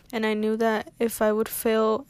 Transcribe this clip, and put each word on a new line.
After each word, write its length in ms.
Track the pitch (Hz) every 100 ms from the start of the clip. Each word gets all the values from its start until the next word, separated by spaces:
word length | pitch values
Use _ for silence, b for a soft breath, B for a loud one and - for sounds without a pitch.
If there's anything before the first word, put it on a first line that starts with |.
| B
and 100 | 226
I 120 | 220 214
knew 200 | 220 220
that 360 | 226 214 - -
if 240 | 233 -
I 80 | 214
would 180 | 214 220
fail 560 | - 226 220 220 220